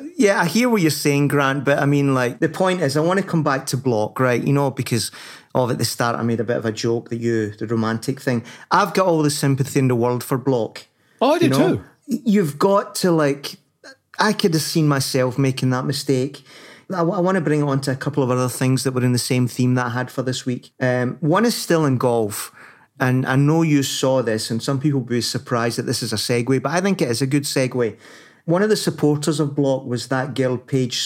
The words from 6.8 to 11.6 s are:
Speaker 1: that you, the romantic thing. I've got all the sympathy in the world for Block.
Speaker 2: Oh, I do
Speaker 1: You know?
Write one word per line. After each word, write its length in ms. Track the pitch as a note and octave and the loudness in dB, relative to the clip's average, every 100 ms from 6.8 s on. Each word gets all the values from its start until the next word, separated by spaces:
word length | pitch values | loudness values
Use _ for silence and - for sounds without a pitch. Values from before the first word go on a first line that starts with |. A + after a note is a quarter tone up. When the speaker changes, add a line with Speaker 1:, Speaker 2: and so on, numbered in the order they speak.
| A#2 A#2 - | -2 -2 -4
Speaker 1:
that 80 | A#2 | -4
you, 340 | A#2 A2+ G#2 | 0 0 -2
the 160 | G#2 A2 | -6 -4
romantic 520 | A2+ A2 A2 - C3+ | -2 0 -2 -4 -4
thing. 240 | - A#2+ - - - | -2 -2 -4 -14 0
I've 220 | F3 G3 | 0 2
got 120 | F#3+ F#3+ | 2 2
all 160 | D#3+ | 2
the 80 | D3+ | 2
sympathy 500 | D3 C#3 C3+ C3+ D3 | 0 0 0 0 0
in 80 | C3 | 2
the 80 | A#2+ | 2
world 280 | B2 B2 | 0 -2
for 140 | - C3 | -2 -2
Block. 480 | C3+ B2+ G#2+ - - _ _ - | 0 0 -2 -8 -20 _ _ 0
Speaker 2:
Oh, 120 | C4 E4+ | 2 4
I 40 | |
do 60 | D#4+ | 4
Speaker 1:
You 60 | |
know? 240 | C3+ | 4